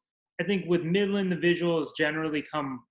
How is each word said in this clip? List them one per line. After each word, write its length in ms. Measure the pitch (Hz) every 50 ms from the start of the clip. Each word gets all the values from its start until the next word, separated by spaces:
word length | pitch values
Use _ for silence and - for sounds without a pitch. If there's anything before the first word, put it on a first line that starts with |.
| _ _ _ _ _ _ _ -
I 20 | 170
think 220 | 180 202 185 170
with 160 | 165 175 165 151
Midland, 480 | 165 175 202 202 196 202 202 190 185
the 60 | 175
visuals 520 | 147 165 175 175 165 175 170 165 160 143 - -
generally 440 | - 156 151 156 160 160 156 151 147
come 400 | 143 - - 151 143 135 131 123 - _